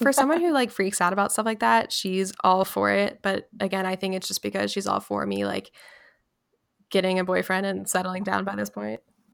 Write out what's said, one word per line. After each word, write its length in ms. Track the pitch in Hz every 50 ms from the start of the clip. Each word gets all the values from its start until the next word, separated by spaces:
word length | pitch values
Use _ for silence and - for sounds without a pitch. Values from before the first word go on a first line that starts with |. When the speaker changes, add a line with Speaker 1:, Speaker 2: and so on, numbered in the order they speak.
| 240
Speaker 1:
for 80 | 277
someone 260 | 269 - 262 269 311 339
Speaker 2:
them." 100 | 339 349
Speaker 1:
who, 60 | 302
like, 160 | 269 247 202
freaks 300 | - - 190 190 - -
out 120 | 180 175
about 200 | 190 202 202 214
stuff 120 | - - 214
like 120 | 226 220 214
that, 320 | 233 226 226 226 - -
she's 400 | - - - 190 185 185 190 190 - - -
all 200 | 190 185 190 190
for 260 | - - 196 202 202
it. 280 | 202 196 202 - - -
But 260 | - 196 196 202 - - - -
again, 280 | 202 190 196 190 185
I 100 | 185 185
think 180 | 185 - 190 190
it's 140 | 190 - -
just 140 | 190 -
because 280 | - 208 202 196 202 202
she's 160 | - - 196
all 140 | 101 98 98
for 260 | - - - - -
me, 180 | - - - 101
like, 280 | 101 - 98 - - _ - - - - - - - _ _ _ _ _ _ _ _ _ _ _ _ _ _ _ -
getting 280 | - 196 185 185 185 185
a 60 | 185
boyfriend 420 | 185 185 185 190 - 185 185 196
and 220 | 196 190 190 196 -
settling 340 | - 185 185 185 185 185 202
down 200 | 190 196 196 190
by 120 | 196 196
this 140 | 202 208 208
point. 300 | - 202 208 107 110 - _ _ _ _ _ _